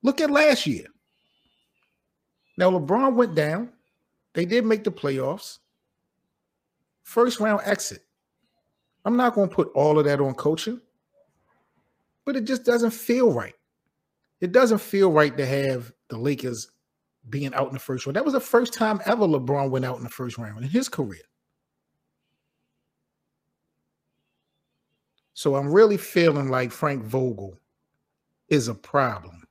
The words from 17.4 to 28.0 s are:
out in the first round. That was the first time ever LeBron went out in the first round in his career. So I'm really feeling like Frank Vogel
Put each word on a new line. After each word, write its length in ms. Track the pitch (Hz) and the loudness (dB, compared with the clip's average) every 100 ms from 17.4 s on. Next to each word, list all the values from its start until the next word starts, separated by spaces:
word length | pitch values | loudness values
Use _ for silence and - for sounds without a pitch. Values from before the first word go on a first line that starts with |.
| 139 | -6
out 140 | 131 135 | -4 -4
in 60 | |
the 40 | 135 | -6
first 260 | - 127 | -8 -8
round. 120 | 139 151 | -4 -2
That 80 | |
was 100 | 302 | -2
the 60 | 269 | -2
first 340 | - 233 240 | 2 2 2
time 260 | - 220 208 | -2 -2 -2
ever 200 | - 233 | -2 0
LeBron 460 | 202 147 127 143 139 | 2 0 0 -2 -2
went 140 | 131 | -2
out 140 | 127 123 | -4 -8
in 40 | |
the 80 | 120 | -12
first 260 | - 127 117 | -10 -12 -10
round 280 | 117 107 | -12 -10
in 40 | 131 | -4
his 200 | 202 262 | -2 -2
career. 340 | - 123 95 - _ _ _ _ _ _ _ _ _ _ _ _ _ _ _ _ _ _ _ _ _ _ _ _ _ _ _ _ _ _ _ _ _ _ _ _ _ _ _ _ | -6 -8 -8 -20 _ _ _ _ _ _ _ _ _ _ _ _ _ _ _ _ _ _ _ _ _ _ _ _ _ _ _ _ _ _ _ _ _ _ _ _ _ _ _ _
So 220 | - - | -6 -2
I'm 180 | 139 143 | -2 2
really 240 | 175 220 202 | 4 6 4
feeling 520 | - - 170 143 135 | -2 2 2 2 -2
like 240 | 127 127 | -2 -4
Frank 320 | - 156 139 | -4 -4 -4
Vogel 520 | 110 131 127 107 98 87 _ _ _ _ | -4 -4 -2 -6 -12 -18 _ _ _ _